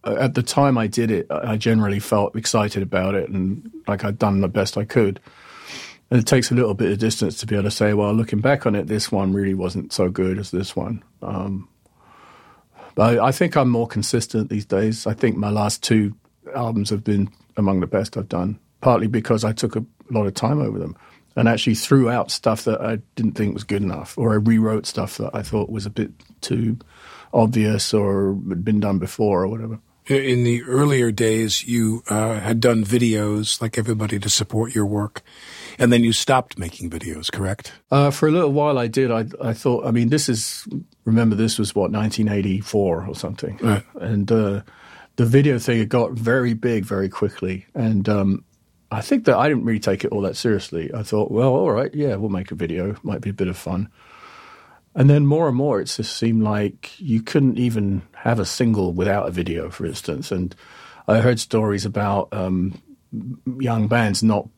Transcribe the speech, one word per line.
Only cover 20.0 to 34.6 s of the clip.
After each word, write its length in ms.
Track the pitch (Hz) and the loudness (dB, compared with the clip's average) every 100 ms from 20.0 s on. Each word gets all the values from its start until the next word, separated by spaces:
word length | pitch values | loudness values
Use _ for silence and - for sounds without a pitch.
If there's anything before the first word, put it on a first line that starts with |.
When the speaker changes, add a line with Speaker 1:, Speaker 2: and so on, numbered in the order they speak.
| - | -6
Speaker 1:
lot 160 | 117 101 | -2 -2
of 80 | |
time 260 | 98 117 147 | -2 -2 0
over 200 | 123 104 | -2 -4
them 160 | 82 - - - _ - | -8 -12 -20 -20 _ 2
and 120 | 117 | 2
actually 280 | 113 - 110 | 4 0 -2
threw 340 | - 139 117 | 4 4 4
out 220 | 120 - | 0 -2
stuff 320 | - - 107 - | -2 0 0 -2
that 160 | 110 | -2
I 160 | 110 110 - - | -2 -4 -8 -4
didn't 180 | 110 | -2
think 200 | - 107 | 0 -2
was 100 | - | -2
good 200 | - 101 | -4 -2
enough, 340 | 98 85 - - | -2 -4 -10 -2
or 140 | 113 | 2
I 20 | 107 | 4
rewrote 480 | 107 113 110 110 - | 4 4 4 0 -4
stuff 320 | - 90 - | -6 -6 -6
that 120 | - | -6
I 80 | - | -6
thought 260 | 101 107 104 | -4 -2 -2
was 160 | 110 101 | -6 -6
a 40 | |
bit 200 | 110 107 - _ - | -6 -6 -8 _ -16
too 360 | - 117 117 113 - - - - - | -4 -2 -2 -4 -8 -20 -20 -20 -2
obvious 600 | - - 110 107 104 - | 2 4 4 2 0 0
or 420 | 110 101 98 98 98 92 | 0 2 2 0 -2 -4
had 160 | 90 104 | -4 0
been 140 | 107 | 0
done 180 | 104 98 | 2 0
before 460 | 92 - 107 92 | -4 -2 0 2
or 40 | 95 | 0
whatever. 320 | 113 113 110 _ _ - | -4 -8 -10 _ _ -2
Speaker 2:
In 360 | 135 135 123 | 0 2 2
the 200 | 120 120 | 2 0
earlier 480 | 123 127 147 135 120 | 0 2 4 4 2
days, 520 | 104 113 110 110 104 - | 2 2 2 0 -2 -2
you, 340 | 117 110 113 - | 0 0 -2 -2
uh, 300 | 107 110 110 | -2 0 -2
had 200 | 101 113 | -2 2
done 240 | 123 113 | 4 4
videos 800 | 101 120 120 107 104 104 107 - | 2 2 2 2 0 -2 -2 -4
like 160 | 110 - | -4 -4
everybody 400 | 110 107 104 104 | -2 -2 -2 -4
to 100 | 101 | -2
support 440 | - 104 110 | -2 0 -2